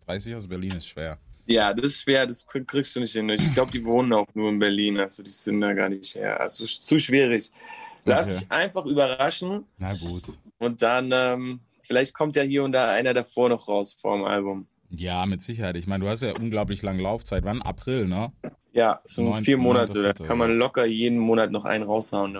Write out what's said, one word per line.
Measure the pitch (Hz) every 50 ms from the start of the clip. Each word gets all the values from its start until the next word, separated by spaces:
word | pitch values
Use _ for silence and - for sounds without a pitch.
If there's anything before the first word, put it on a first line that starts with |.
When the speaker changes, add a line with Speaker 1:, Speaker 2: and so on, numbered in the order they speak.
| _
Speaker 1:
Dreißig | - 90 101 104 117 117
aus | 117 101 90
Berlin | 92 90 92 95 92
ist | 85 - -
schwer. | - 73 80 80 78 - _ - - - _
Speaker 2:
Ja, | - 117 110 104 101 101
das | 117 127 143 139
ist | -
schwer, | - 143 135 135 131
das | 120 120 - -
krieg-, | - - 135 127
kriegst | - - 143 139 - -
du | 123
nicht | 123 113 -
hin. | 113 107 107
Ich | 107 107 - 160 135
glaub, | 127 127 -
die | - 123 113
wohnen | 117 117 123 127 123 113
auch | 107 104 - -
nur | 110 107 107
in | 104 104
Berlin, | 104 101 101 104 104 104 101 101
also | 98 95 - - 98
die | 98
sind | - - - 107 104 104
da | 104 101 101
gar | 98 95 95
nicht | 98 95 92 - -
her. | 107 104 104 - -
Also | - - - - 113
ist | 110 - - -
zu | - 151 156
schwierig. | 143 - 127 139 135 123 120 107 - - - - - - - - - - - - _
Lass | - 120 151 175 101
Speaker 1:
Okay. | 92 92
Speaker 2:
dich | 98 -
einfach | - 156 180 196 180 185 156
überraschen. | 143 143 143 139 127 127 131 135 160 170 - 175 180 196 208 196 - _ -
Speaker 1:
Na | 92 95 101
gut. | 85 82 85 87 90 - - - - _ - - _
Speaker 2:
Und | 117 120 117 113 117
dann, | 113 123 127 131 127 127
ähm, | 127 127 127 123 127 127 127 127 123 - _ _ _
vielleicht | _ - 123 123 135 - -
kommt | - 156 156 147
ja | 147 139
hier | 135 139 139 139
und | 135 131
da | 127 123 113
einer | 98 110 123 127 123
davor | 123 - - - 120 123 120
noch | 120 107 - -
raus | 101 104 101 - - -
vor | - 104 104
dem | 101 98
Album. | 101 104 104 98 98 95 95 92 - _ _ _ _
Speaker 1:
Ja, | 90 80 87 90 90 90 92
mit | 98 95 90 -
Sicherheit. | - 117 113 107 92 87
Ich | 87 85
meine, | 98 98 95 95
du | 101
hast | 113 113 131
ja | 110 -
unglaublich | - 113 117 107 107 104 90 101 92 -
lange | 98 95 92 92
Laufzeit. | 95 110 - - - 98 92 85
Wann? | 98 107 127 -
April, | 98 92 - - 127 131 127 104
ne? | 90 90 95 113 123 - _ - - - _ _ _ -
Speaker 2:
Ja, | 120 113 110 - - -
es | - -
sind | - 120
Speaker 1:
Neun-, | 117 107 110 107
Speaker 2:
vier | 139 139
Monate. | 131 127 123 123 120 117 95 104
Speaker 1:
neunter, |
Speaker 2:
Da | 104 101
Speaker 1:
vierter, | 101 98 - -
Speaker 2:
kann | - 120 120
man | 117 113
Speaker 1:
ja. | 113
Speaker 2:
locker | 117 123 127 - 135 120
jeden | 113 113 110 117 120 120 117
Monat | 113 113 113 113 110 98
noch | 101 104 -
einen | - 107 107 107
raushauen. | 101 107 110 107 - - 101 98 98 98 98